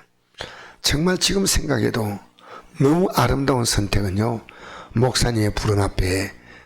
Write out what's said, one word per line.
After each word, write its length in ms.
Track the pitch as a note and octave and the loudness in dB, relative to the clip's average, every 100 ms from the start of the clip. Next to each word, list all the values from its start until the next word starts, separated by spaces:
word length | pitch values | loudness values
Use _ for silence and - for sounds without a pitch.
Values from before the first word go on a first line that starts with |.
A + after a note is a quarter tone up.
| - _ _ - - - - - | -18 _ _ -16 -16 -16 -20 -8
정말 360 | - C#3+ F3 F3+ | -4 0 0 0
지금 280 | - G3 F#3+ | 0 0 0
생각해도 720 | - D#3 C3 A2+ A2+ G#2+ G2+ - _ - - - - | 0 0 0 0 0 -4 -6 -12 _ -20 -20 -20 0
너무 300 | C#3 E3 F#3+ | 4 4 2
아름다운 520 | - A#2+ C3 C3+ C3+ A2+ | 2 2 2 2 2 2
선택은요, 800 | - G2+ G2+ G2+ F#2 A2+ A#2 - - - - - | 0 0 0 0 0 0 -2 -8 -18 -18 -18 -6
목사님의 600 | A2+ B2+ - A#2+ A2+ G#2 | 0 2 2 0 2 0
부름 280 | G2+ G#2+ G2+ | 0 0 2
앞에 520 | F#2+ - F#2 F#2 - - - - | 0 0 0 0 -4 -8 -20 -20